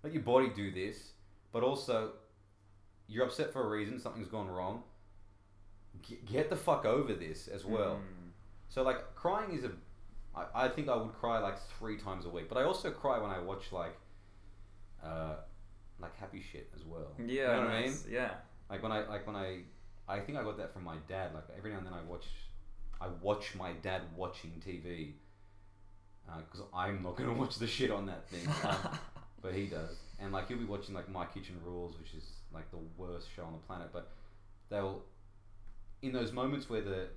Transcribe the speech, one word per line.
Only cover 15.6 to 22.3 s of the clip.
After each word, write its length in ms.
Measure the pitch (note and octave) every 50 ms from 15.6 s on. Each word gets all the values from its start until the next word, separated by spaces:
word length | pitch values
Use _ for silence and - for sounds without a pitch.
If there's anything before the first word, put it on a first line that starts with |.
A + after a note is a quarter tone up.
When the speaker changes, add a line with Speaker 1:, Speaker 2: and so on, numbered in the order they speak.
| - - - - - - - -
Speaker 1:
like, 160 | F2+ E2+ -
happy 240 | - G2+ - - F#2 D#2 -
shit 180 | - D2 C#2+ D2+ -
as 100 | D#2 D#2+
well. 260 | D#2+ E2 E2 D2+ D2 D2
Speaker 2:
Yeah, 80 | - A#2
Speaker 1:
You 160 | A#2 B2+ C#3
know 180 | C3+ B2+ A#2 B2+
what 80 | A#2+ A2+
I 100 | A2 A2+
Speaker 2:
nice. 240 | A#2+ C3 C#3 - -
Speaker 1:
mean? 80 | - A2
Speaker 2:
Yeah. 180 | B2 B2+ G#2 F#2 F#2 - - - - - -
Speaker 1:
Like, 140 | G2 F#2+ A2
when 80 | A2
I, 160 | A2 G#2+ G#2
like, 180 | G2+ G#2+ G2+ F#2+
when 100 | G#2+ G#2
I, 260 | G2+ F#2+ F#2 F#2 F2+ F2+ - - - - - - - -
I 120 | - G2 G2+
think 180 | G2 G2+ D3
I 60 | C#3+ A#2
got 140 | A2 G2+
that 140 | - F2 E2+
from 120 | - F#2+ F2+
my 140 | E2+ D#2+ D#2 D2+
dad. 260 | D#2 F#2+ F#2+ F#2 E2+ D#2
Like, 120 | D#2 D2+ D#2 -
every 140 | G2 F#2+ A2
now 80 | G#2 F#2+
and 80 | F2+
then 60 | F2+ F2+
I 100 | E2+ E2
watch, 200 | E2 F2 E2+ - -